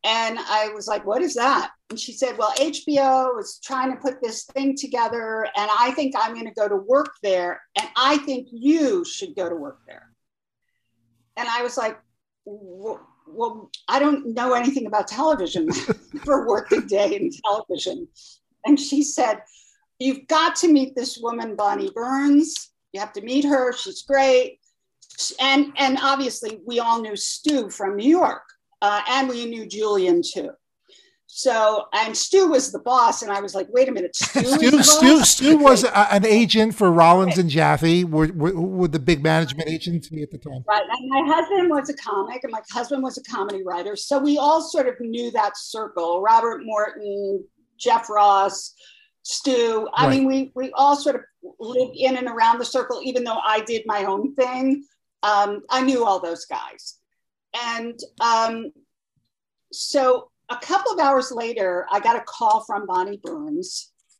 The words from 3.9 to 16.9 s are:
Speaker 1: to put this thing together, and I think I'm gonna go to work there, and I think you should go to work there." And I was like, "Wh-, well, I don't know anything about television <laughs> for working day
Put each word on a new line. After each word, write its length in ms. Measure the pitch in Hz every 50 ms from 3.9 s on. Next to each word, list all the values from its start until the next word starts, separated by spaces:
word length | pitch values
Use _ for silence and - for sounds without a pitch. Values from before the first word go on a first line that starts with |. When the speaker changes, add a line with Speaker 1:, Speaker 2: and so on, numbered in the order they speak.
| 262
Speaker 1:
to 60 | -
put 220 | - 277 277 - 254
this 220 | 226 220 - -
thing 300 | _ - 269 277 277 269
together, 720 | 277 - 262 - 240 233 226 233 233 226 220 220 220 220 214 -
and 160 | 208 208 214 208 214
I 120 | 247 262
think 240 | 262 - 294 262 269
I'm 180 | 214 220 226 233
gonna 200 | 233 233 220 202
go 120 | - 214
to 100 | 208 202
work 360 | 196 196 208 254 277 302 - - _ -
there, 380 | 202 190 180 175 175 175 - - _ _
and 100 | - - - -
I 220 | 226 254 277 294 294
think 300 | 285 294 269 247 254 -
you 540 | 233 233 233 277 311 330 302 262 208 180 170
should 320 | - - - 202 180 -
go 140 | - 180 170
to 40 | 175
work 260 | 165 143 143 - _ _
there." 240 | - - - _ _ _ _ _ _ _ _ _ _ _ _ _ _ _ _ _ _ _ _ _ _ _ _ _ _ _
And 100 | - 240
I 160 | 240 233 240 240
was 140 | 240 240
like, 220 | - 233 220 220 - _ _ _ _ _ _ _ _ _
"Wh-, 540 | 208 202 214 202 185 175 185 196 220 - - - _ _ _ _
well, 440 | 311 - 220 233 233 220 220 208 - - - _
I 120 | - 254 269
don't 300 | 285 294 294 - - 240
know 260 | 226 240 240 254 254
anything 320 | 240 240 233 269 277 233
about 220 | 208 208 214 - -
television 640 | - 240 294 320 311 269 185 165 - 180 160 156 -
<laughs> 520 | - - - 220 - - _ - 285 -
for 240 | 285 285 - - 226
working 380 | - 214 - - - 427 240
day 300 | -